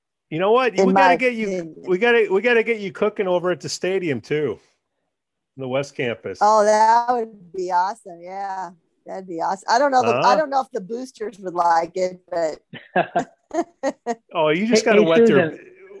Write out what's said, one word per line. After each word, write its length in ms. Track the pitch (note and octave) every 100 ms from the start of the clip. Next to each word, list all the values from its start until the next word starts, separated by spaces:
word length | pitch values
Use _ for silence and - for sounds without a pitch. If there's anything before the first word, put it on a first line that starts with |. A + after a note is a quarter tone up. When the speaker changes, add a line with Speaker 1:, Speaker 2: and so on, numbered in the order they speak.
| _ _ _
Speaker 1:
You 100 | D#3
know 120 | F#3+
what? 240 | A#3 B3+ F#3
You, 60 |
Speaker 2:
In 60 | F#3+
Speaker 1:
we 60 | F#3+
gotta 180 | F#3
Speaker 2:
my 20 | F3
Speaker 1:
get 180 | B3+ A#3
you. 120 | G#3+
Speaker 2:
opinion. 280 | F#3 E3 D#3 -
Speaker 1:
We 100 | F#3
gotta, 300 | A#3 A#3 G#3+
we 120 | F#3+
gotta 220 | A3+ A#3+
get 180 | A3 A3+
you 100 | G3
cooking 340 | D3 G#3+ G#3 F#3+
over 220 | F3+ F3
at 100 | E3
the 80 | D3
stadium 500 | - F3+ F#3+ F3+ B2+
too, 400 | - D3+ D3 G2+ _ _ _ _ _ _ _ _ _ -
the 120 | C3
West 280 | C3 C#3 -
Campus. 440 | C3 A2 - F#2+
Speaker 2:
Oh, 240 | G#3 G#3+ G#3
that 400 | G#3+ A3 A#3 A#3+
would 440 | B3 A3+ G#3 F3
be 180 | F#3+ F3+
awesome! 480 | F3+ F#3 A3 G3 E3+
Yeah, 500 | F3 F#3+ G3 F#3+ F3 F3 _ _ -
that'd 220 | F#3 F#3+
be 140 | E3
awesome. 220 | D#3+ G3 -
I 100 | A#3
don't 120 | C#4+
know. 120 | C4
The, 100 | -
I 80 | B3 -
Speaker 1:
Huh? 40 | D4+
Speaker 2:
don't 140 | D4+
know 120 | C4+
if 100 | -
the 100 | B3
boosters 580 | F3+ A3+ C4 - G#3 F#3+
would 140 | F#3+
like 380 | E3+ E3+ E3 E3 F#3
it, 260 | F#3 F3+ _
but 300 | F3 D#3+ D3 _ - - -
Speaker 3:
<laughs> 320 | E3 F3 - _ _ D#4+ - _ C4+ - - A#3 _
Speaker 1:
Oh, 160 | F3 D#3
you 180 | D#3+ A3
just 160 | A3
Speaker 3:
Hey, 80 | G#3+
Speaker 1:
gotta 100 | G#3
Speaker 3:
hey, 60 | G#3
Speaker 1:
wet 200 | E3 A#3
their, 240 | G#3 E3
Speaker 3:
Susan. 140 | D3 - - - G3+